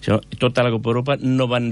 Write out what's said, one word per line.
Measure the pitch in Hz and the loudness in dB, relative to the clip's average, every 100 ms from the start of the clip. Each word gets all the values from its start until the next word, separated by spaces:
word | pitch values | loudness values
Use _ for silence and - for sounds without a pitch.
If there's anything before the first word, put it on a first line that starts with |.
això, | - 104 - - | 0 0 -2 -2
tota | 123 127 123 | 0 2 2
la | |
Copa | 113 117 | 0 0
Europa | 117 131 139 | 0 0 0
no | 131 131 127 | 0 0 0
van | 123 120 | 0 -2